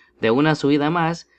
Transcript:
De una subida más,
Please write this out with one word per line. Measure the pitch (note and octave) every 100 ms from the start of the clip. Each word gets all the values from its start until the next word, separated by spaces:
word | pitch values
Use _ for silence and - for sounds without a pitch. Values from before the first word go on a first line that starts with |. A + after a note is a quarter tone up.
| _ _
De | A2+
una | B2 D#3 D3+
subida | C#3+ D3 D3
más, | E3+ E3 E3+ -